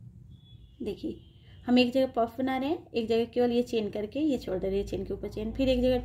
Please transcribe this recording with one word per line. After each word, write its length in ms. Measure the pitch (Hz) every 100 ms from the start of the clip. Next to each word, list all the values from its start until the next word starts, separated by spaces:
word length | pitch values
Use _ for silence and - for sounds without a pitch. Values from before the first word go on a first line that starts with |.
| - - - - - - - -
देखिए, 380 | 208 - - - - - - - 247
हम 120 | 247
एक 140 | 247
जगह 140 | 262 262
puff 280 | 233 233 -
बना 180 | 262 262
रहे 120 | 277
हैं, 180 | 349 -
एक 200 | 233 220
जगह 160 | 226
केवल 260 | 233 247 247
ये 100 | 240
chain 240 | 240 226 202
करके 300 | 208 208 277
ये 160 | 311 247
छोड़ 180 | 190 185
दे 120 | 196
रहे 100 | 196
हैं, 80 | 202
chain 180 | 196
के 80 | 190
ऊपर 140 | 196 208
chain, 220 | 208 220
फिर 160 | 226 262
एक 120 | 247
जगह 160 | 254 247